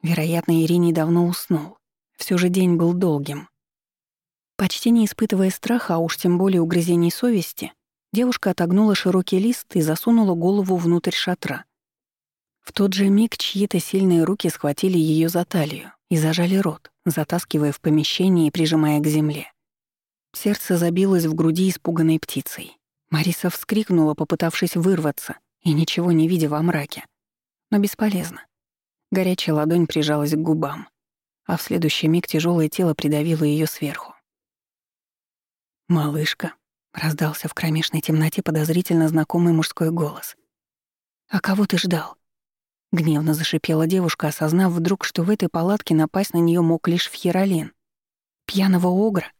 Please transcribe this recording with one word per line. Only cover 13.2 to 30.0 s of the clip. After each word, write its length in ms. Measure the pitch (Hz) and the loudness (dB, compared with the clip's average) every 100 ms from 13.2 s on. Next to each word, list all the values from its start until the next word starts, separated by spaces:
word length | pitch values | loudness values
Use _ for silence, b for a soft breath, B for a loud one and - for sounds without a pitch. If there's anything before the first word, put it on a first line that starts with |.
| 226 - | 2 -2
чьи-то 420 | - 196 208 180 | -6 -2 -2 -2
сильные 440 | - 196 190 175 | -2 0 2 4
руки 260 | 165 202 180 | 2 0 -2
схватили 480 | - 147 143 190 180 | -2 -4 -2 0 2
ее 300 | 160 156 165 | 2 2 0
за 160 | 175 | -2
талию 480 | 175 180 151 151 - _ _ | -2 -2 -2 -6 -14 _ _
и 80 | 165 | 0
зажали 380 | 156 165 175 190 | 0 0 0 2
рот, 360 | 190 156 - _ - | 0 -4 -14 _ -4
затаскивая 680 | 160 151 175 - 156 147 | -4 -2 -4 -2 -2 -2
в 80 | 143 | -2
помещение 680 | - 151 151 - 190 180 156 | 0 0 0 0 2 4 2
и 40 | |
прижимая 480 | 175 156 160 151 151 | 0 0 2 2 2
к 60 | 151 | 2
земле. 440 | 151 151 147 - _ _ _ _ _ _ _ _ | 0 0 -4 -10 _ _ _ _ _ _ _ _
Сердце 440 | - 208 202 - 180 | -6 -4 -4 -2 0
забилось 480 | 170 170 196 185 165 | 0 2 2 2 0
в 100 | 156 | 0
груди 340 | 160 165 190 | 0 2 0
испуганной 500 | 175 - 165 160 160 | -2 -4 0 2 2
птицей. 580 | - - - - - - _ _ _ | -2 -10 -10 -14 -16 -20 _ _ _
Мариса 400 | 156 160 170 180 | -2 -2 -2 -4
вскрикнула, 640 | - - 208 214 180 156 | -6 -4 -2 2 2 2
попытавшись 600 | 147 151 160 165 - 180 180 | 0 -2 -2 -2 -2 -4 0
вырваться, 640 | 175 185 151 - - - _ _ | 0 2 0 -4 -10 -16 _ _
и 120 | 175 | -2
ничего 380 | 151 160 - 175 | 0 0 0 2
не 160 | 165 160 | 2 2
видя 220 | 180 156 | 2 0
во 120 | 151 | 0
мраке. 440 | 170 160 139 - - _ _ _ _ _ _ | 0 -2 -4 -12 -18 _ _ _ _ _ _
Но 80 | 208 | 0
бесполезно. 680 | 202 - 214 190 165 170 - _ _ _ _ _ _ | 0 0 -2 -2 -6 -14 -20 _ _ _ _ _ _
Горячая 440 | 190 185 180 - 151 | -2 0 0 0 0
ладонь 320 | 151 175 160 | 2 2 2
прижалась 440 | - | 0